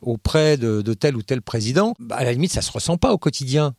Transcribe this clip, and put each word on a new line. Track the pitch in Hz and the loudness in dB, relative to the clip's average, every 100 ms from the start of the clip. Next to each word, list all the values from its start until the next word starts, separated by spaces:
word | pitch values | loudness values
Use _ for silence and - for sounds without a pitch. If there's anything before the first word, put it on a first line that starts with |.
auprès | 120 117 - 156 156 147 | -4 -4 0 4 4 4
de, | 117 107 | 2 0
de | 104 | 0
tel | 110 151 127 | 0 0 0
ou | |
tel | 104 127 | -4 -6
président, | - 117 107 139 214 240 | -4 -4 0 2 0 -2
bah, | - 117 | -6 -4
à | |
la | 123 | -2
limite, | 120 180 | 0 0
ça | 160 | -2
se | - | -4
ressent | - - 175 | -4 -2 0
pas | - | 2
au | 196 | 2
quotidien. | 156 - 131 143 147 | 0 -2 -2 0 0